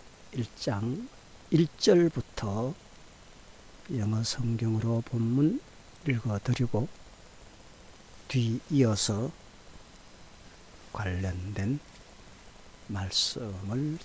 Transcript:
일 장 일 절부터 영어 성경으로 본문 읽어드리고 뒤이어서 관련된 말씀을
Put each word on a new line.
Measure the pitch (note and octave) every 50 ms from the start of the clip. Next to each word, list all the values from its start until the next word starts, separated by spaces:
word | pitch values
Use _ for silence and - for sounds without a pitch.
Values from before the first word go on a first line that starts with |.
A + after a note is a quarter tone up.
| - - - - - - -
일 | C3+ A#2 - -
장 | - - C#3+ G#2+ G2 A2 A#2+ C3 G3 B3 C4 - - - - - - - -
일 | - D3+ E3+ D3+ - -
절부터 | - A3 G3 F3 E3+ E3 - C3 - - - - A2+ G#2 G2 A2 A#2 C3 - - - - - - - - - - - - - - - - - - - - - - - - D#3+
영어 | A#2+ G#2 G#2+ A2 A2 A2+
성경으로 | - - - A#2+ A#2 A#2 A2+ A#2 A2+ A2 A2 A2 A#2 A#2 A#2 A#2
본문 | - - A#2 A2+ A2+ B2 C3+ D3 D#3+ A3+ D4 - - - - - - - - -
읽어드리고 | C#3 B2+ A2+ - A#2 G#2 G2+ - - B2 - B2 - - G#2+ C3 - - - - - - - - - - - - - - - - - - - - - - - - - - - -
뒤이어서 | - - B2+ A#2 A2+ A2+ C#3 - - D#3 C#3 B2+ A2+ G#2+ - - - G#2+ G2+ A#2+ D3+ - - - - - - - - - - - - - - - - - - - - - - - - - - - - - - - - -
관련된 | - G#2 F#2+ F2 F2+ F#2+ F#2+ F2+ F#2 F#2 G2+ G#2 G2 G2 A2 C#3 D3 - - - - - - - - - - - - - - - - - - - - -
말씀을 | - G#2 F#2+ F#2+ F#2 - - - - - - A#2+ G#2+ G2 F#2+ G2 G2 A2+ C3 D3 D3+ D#3 E3+